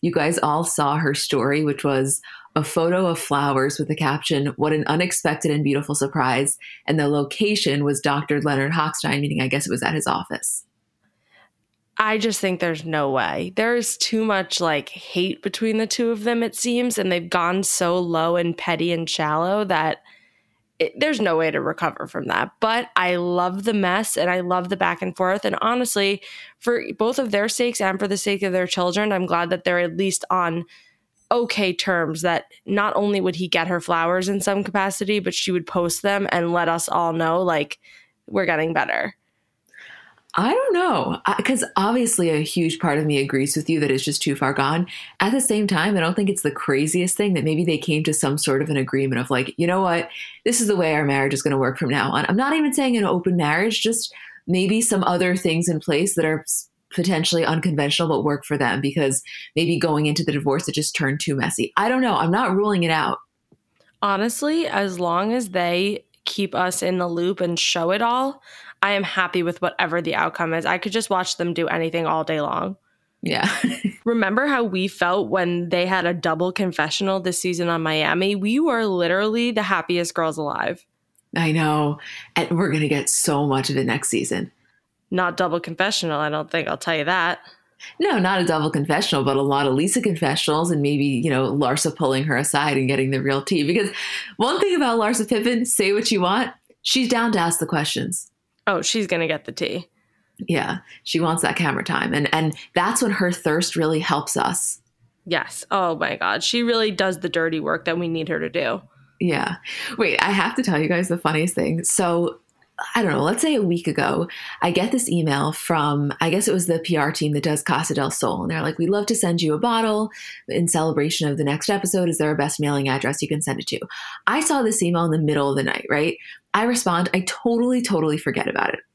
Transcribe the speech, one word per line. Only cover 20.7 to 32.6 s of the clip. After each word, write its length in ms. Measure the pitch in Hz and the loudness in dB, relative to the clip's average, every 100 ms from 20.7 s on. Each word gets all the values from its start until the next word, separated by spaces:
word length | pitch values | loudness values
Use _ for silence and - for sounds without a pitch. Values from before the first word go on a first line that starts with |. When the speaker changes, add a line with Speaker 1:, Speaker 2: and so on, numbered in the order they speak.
| _ | _
Speaker 2:
it, 140 | 160 | -4
there's 280 | - 294 269 | 0 0 2
no 160 | 208 160 | 2 2
way 120 | 160 | 2
to 80 | 147 | 0
recover 480 | 135 - 165 - - | -2 -2 -4 -4 -10
from 200 | - - | -8 0
that. 240 | 87 - _ | 0 0 _
But 300 | 220 226 240 - | 0 0 0 0
I 200 | 180 180 | 0 0
love 480 | 175 180 180 185 | 0 0 0 0
the 80 | 202 | -2
mess 420 | 214 185 185 220 | 0 2 0 0
and 160 | - 180 | 0 0
I 100 | 180 | 0
love 280 | 180 180 180 | 0 0 0
the 80 | 190 | 0
back 240 | 175 175 | 0 0
and 160 | 185 175 | -4 -2
forth. 300 | 185 196 208 | 0 0 -2
And 100 | 190 | -2
honestly, 580 | 220 247 247 208 196 196 - - - - | 0 0 0 0 0 -2 -6 -18 -20 -6
for 240 | - 240 - - | -2 -2 -2 -2
both 200 | 220 262 | 0 0
of 120 | 254 | 0
their 180 | 202 208 | 0 0
sakes 320 | - 240 233 | 0 0 0
and 180 | 190 190 | 0 0
for 80 | 202 | -2
the 120 | 196 | -2
sake 240 | - 196 | 0 0
of 100 | 196 | 0
their 140 | 185 180 | 0 0
children, 440 | - 180 180 214 | 0 0 0 0
I'm 140 | 190 | 0
glad 240 | 180 170 170 | 0 0 0
that 160 | 180 | -2
they're 140 | 185 175 | 0 0
at 180 | 175 165 | 0 0
least 300 | 196 175 - | -2 -2 -2
on 360 | 185 170 165 170 - _ _ _ _ _ | 0 0 -2 -6 -14 _ _ _ _ _
okay 400 | 233 240 - 196 | 0 0 0 0
terms, 480 | 175 - 180 160 156 | 0 0 0 0 -2
that 240 | 175 165 - - | 0 0 -4 -20